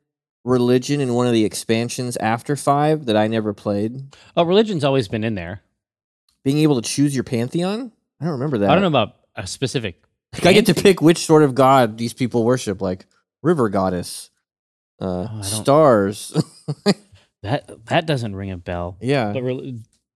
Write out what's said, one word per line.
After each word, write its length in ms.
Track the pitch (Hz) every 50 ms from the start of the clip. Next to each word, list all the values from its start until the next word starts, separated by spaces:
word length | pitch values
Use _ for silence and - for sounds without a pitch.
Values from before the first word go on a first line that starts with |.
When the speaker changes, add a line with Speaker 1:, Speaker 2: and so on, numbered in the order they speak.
| _ _ _ _ _ _ _ _ -
Speaker 1:
religion 560 | 117 127 123 123 120 123 127 127 139 147 143
in 140 | 139 123 120
one 120 | 120 123
of 60 | 123
the 120 | 117 113 107
expansions 720 | 95 - - - - 113 113 117 117 - - 127 123 117 -
after 380 | 95 110 113 123 - - 147
five 500 | 135 - 143 139 143 147 151 156 151 139
that 100 | 120 107
I 100 | 107 107
never 260 | 110 113 113 107 107 98
played. 600 | - - 107 101 101 104 110 123 135 135 139 - - - _ -
Speaker 2:
Oh, 60 | 170 170
religion's 400 | 165 185 208 233 208 202 151 131
always 240 | 139 135 135 113 -
been 160 | 117 110 107
in 100 | 117 110
there. 280 | 95 85 85 98 98 _ _ _ _ _ _ _ _ _ _ _ _ _ _ _ _ -
Speaker 1:
Being 120 | 135 139 151
able 200 | 156 151 147 120
to 80 | 110 -
choose 260 | - - 143 147 139
your 100 | 127 113
pantheon? 680 | - 127 113 117 123 - 170 175 185 208 226 269 226 - _ _ _ _ -
I 60 | 143
don't 80 | 165 156
remember 220 | 123 127 156 143 110
that. 120 | 101 98
Speaker 2:
I 40 | 147
don't 60 | 180
know 80 | 202 180
about 280 | 147 127 107 - - _ _ _ _
a 120 | - 101
specific 560 | 92 - - 139 127 - 139 110 98 - _ _ _ _ _ _ _
Speaker 1:
Like, 140 | - - -
I 60 | 175 190
get 100 | 208 202
to 60 | 208
Speaker 2:
pantheon. 100 | 160 - - 202 185
Speaker 1:
pick 80 | -
which 240 | 151 170 170 - -
sort 160 | - 160 156
of 120 | 151 139 123
god 440 | 127 135 131 139 135 123 110 107 113
these 160 | 117 113 -
people 280 | - 131 113 120 120
worship, 380 | 110 117 127 127 - 107 98 98
like 240 | 98 92 92 92 - _ _ _ _ _ _ _
river 260 | - 147 180 151 120 107
goddess, 640 | 95 98 92 95 92 87 92 - - - - - _ _ _ _ _ _ _ _ _ _ _ _ _ -
uh, 60 | 98
Speaker 2:
Oh, 220 | 95 92 90 90
I 20 | -
don't 100 | 107 107 104
Speaker 1:
stars. 880 | 98 104 107 104 - 139 151 160 139 120 104 98 92 - - - - - 147 - - _ _ _
<laughs> 280 | - 147 - - 202 - - _ _ _ _ _ _ _ _
Speaker 2:
That, 440 | - 98 131 - - - - - 113
that 200 | - 127 165 170
doesn't 280 | 160 151 127 117 107 98
ring 160 | 95 98 98
a 60 | 95
bell. 400 | 87 90 - 87 87 87 87 90 -
Speaker 1:
Yeah. 320 | 107 123 143 139 117 104
Speaker 2:
But 100 | 104 131 123
rel-, 280 | 127 127 135 143 139 127 113 110 _ _ _ _ _ _